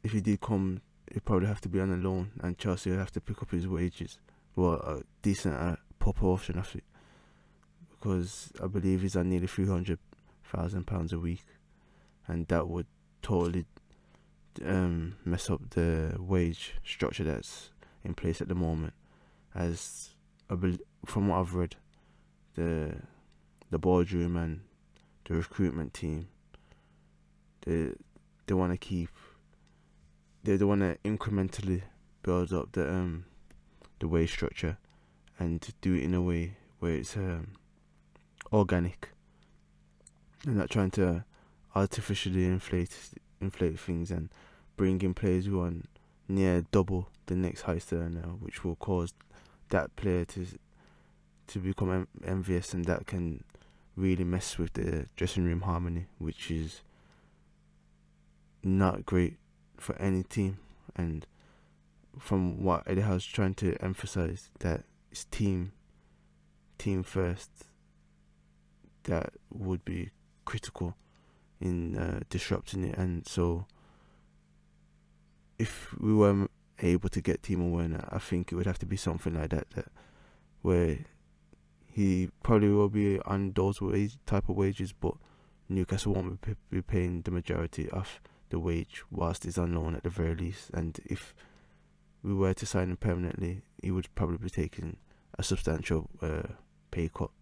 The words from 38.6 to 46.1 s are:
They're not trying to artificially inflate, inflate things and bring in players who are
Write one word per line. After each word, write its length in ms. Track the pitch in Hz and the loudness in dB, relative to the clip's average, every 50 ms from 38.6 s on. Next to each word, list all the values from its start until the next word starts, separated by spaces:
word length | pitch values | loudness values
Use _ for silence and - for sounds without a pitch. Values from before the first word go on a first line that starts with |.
| 101 87 92 87 87 85 - - - - - _ _ _ _ - - _ - - _ _ _ _ _ _ _ _ _ - _ _ - - - - - | 6 6 4 2 2 0 -2 -8 -16 -16 -18 _ _ _ _ -20 -20 _ -20 -20 _ _ _ _ _ _ _ _ _ -20 _ _ -20 -20 -20 -8 -4
They're 100 | 147 120 | 0 0
not 160 | 101 80 - | 0 0 2
trying 220 | - 107 98 92 | 2 2 2 2
to 320 | - 110 95 90 85 87 - - - - - _ _ _ - - - | 4 4 4 4 2 0 -2 -8 -18 -20 -20 _ _ _ -20 -4 0
artificially 720 | 98 98 98 - - - - 101 - - 95 90 92 90 | 2 2 2 0 -6 -4 -2 -2 -2 0 0 2 4 4
inflate, 520 | 90 90 92 - - - 90 87 - - - - - - - _ - - - | 4 2 0 0 -2 -2 0 0 -2 -6 -14 -18 -18 -18 -20 _ -20 -12 -6
inflate 400 | - 98 - - 92 85 80 85 | -6 -6 -2 0 0 0 0 -4
things 320 | - - 87 85 85 95 | -4 -4 -2 -2 -2 -2
and 160 | 90 87 80 90 - - - - - - - - _ | -4 -4 -4 -6 -10 -18 -20 -20 -20 -20 -20 -20 _
bring 260 | - 98 92 95 92 | 2 2 4 4 4
in 100 | 95 92 | 2 0
players 340 | 90 - - 98 90 92 90 | 0 2 2 2 4 4 2
who 140 | 101 98 92 | 2 0 0
are 120 | 87 87 85 85 - - - - _ _ | 0 -2 -4 -6 -10 -14 -18 -20 _ _